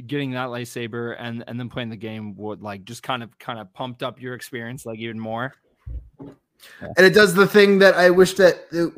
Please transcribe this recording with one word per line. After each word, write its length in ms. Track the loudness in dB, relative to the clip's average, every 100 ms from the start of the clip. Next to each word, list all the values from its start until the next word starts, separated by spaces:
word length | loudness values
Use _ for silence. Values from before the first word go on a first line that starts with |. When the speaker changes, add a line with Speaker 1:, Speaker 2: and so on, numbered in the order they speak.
Speaker 1:
getting 300 | -10 -8 -6
that 160 | -8 -8
lightsaber 680 | -10 -12 -10 -10 -10 -10 -10
and, 240 | -12 -12 -12
and 120 | -12
then 120 | -12
playing 180 | -10 -12
the 80 | -12
game 400 | -12 -12 -14 -12
would, 240 | -12 -12
like, 240 | -12 -14
just 180 | -16 -18
kind 200 | -10 -10
of, 160 | -10 _
kind 200 | -16 -14
of 140 | -14
pumped 300 | -14 -14 -10
up 180 | -12 -12
your 140 | -16
experience, 500 | -16 -14 -12 -12 -14
like, 140 | -14 -12
even 200 | -12 -10
more. 360 | -10 -8 -10 _ _ _ -16 -16 -16 _ -20 -20 _ _ -20 -20
Speaker 2:
And 240 | -10 4 6
it 80 |
does 180 | 8 4
the 140 | 4 4
thing 320 | 6 6 6
that 160 | 6
I 160 | 6 4
wish 240 | 6 4
that, 360 | 6 4 4 -6
that 220 | -4 -4